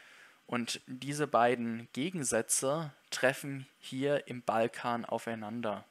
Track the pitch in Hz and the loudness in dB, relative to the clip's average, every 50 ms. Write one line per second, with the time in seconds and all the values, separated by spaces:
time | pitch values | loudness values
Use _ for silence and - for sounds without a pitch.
0 | - - - - - - - _ _ - 123 120 117 - - - - - 131 127 | -20 -20 -20 -20 -20 -20 -20 _ _ -4 -2 -2 -2 -2 -6 -8 -8 -12 -12 -8
1 | 131 143 147 147 147 143 - 113 120 120 127 120 117 117 113 113 120 - - 123 | -6 -6 -2 -2 0 4 6 6 6 6 6 2 0 -4 -4 -6 -8 -8 -4 -4
2 | 139 190 185 165 131 - 117 110 117 - - - 135 135 143 165 160 143 - _ | -2 -2 -2 -2 -2 2 2 2 2 2 0 2 2 0 0 0 -2 -6 -10 _
3 | _ - - - 131 127 139 - - 143 139 135 135 - _ _ - - 127 131 | _ -10 -4 2 2 2 2 2 -4 -8 -8 -8 -10 -12 _ _ -14 -8 -4 -2
4 | 135 143 147 - - - 123 123 - - 107 113 113 120 - - - 120 120 120 | 0 2 2 0 0 -4 -10 -4 -2 2 4 4 4 2 0 -2 -2 -2 -2 -2
5 | - - - 113 - 117 117 110 107 104 113 120 117 107 101 98 - _ | -2 -2 -4 -4 -4 -4 -6 -6 -6 -6 -6 -4 -2 -2 -4 -4 -8 _